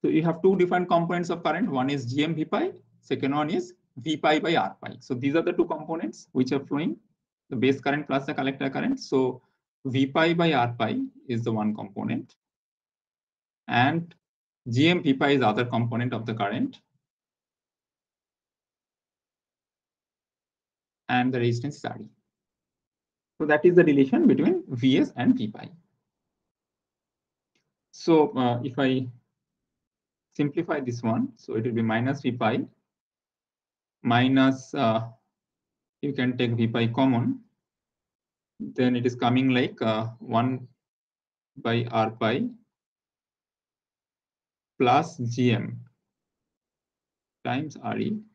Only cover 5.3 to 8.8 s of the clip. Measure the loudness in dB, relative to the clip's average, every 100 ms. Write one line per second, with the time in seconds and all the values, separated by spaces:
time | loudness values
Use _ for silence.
5.3 | 0 0 0 -2 -4 -8 -8 -8 -12 -8
6.3 | -2 0 -2 -2 -4 -4 -6 _ _ _
7.3 | _ _ 0 2 2 0 -2 -2 -4 -2
8.3 | -4 -4 -2 -4 -4